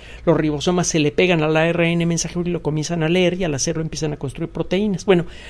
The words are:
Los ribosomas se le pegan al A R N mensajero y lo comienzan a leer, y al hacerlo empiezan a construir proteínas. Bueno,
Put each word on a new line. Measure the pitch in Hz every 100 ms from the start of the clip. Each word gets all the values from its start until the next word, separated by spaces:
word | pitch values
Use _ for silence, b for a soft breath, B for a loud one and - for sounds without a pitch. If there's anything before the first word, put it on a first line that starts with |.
| B B
Los | - 151
ribosomas | 156 147 135 180 170
se | 170
le | 147
pegan | 147 180 170
al | 151 160
A | 165
R | 170 170
N | 170
mensajero | 170 170 160 175
y | 175
lo | 170
comienzan | 147 151 147 170
a | 156
leer, | 180 175
y | 180
al | 175
hacerlo | 139 - 160
empiezan | 160 147 156
a | 147
construir | 139 - 165
proteínas. | - 160 180 214 185
Bueno, | - 180 165 B B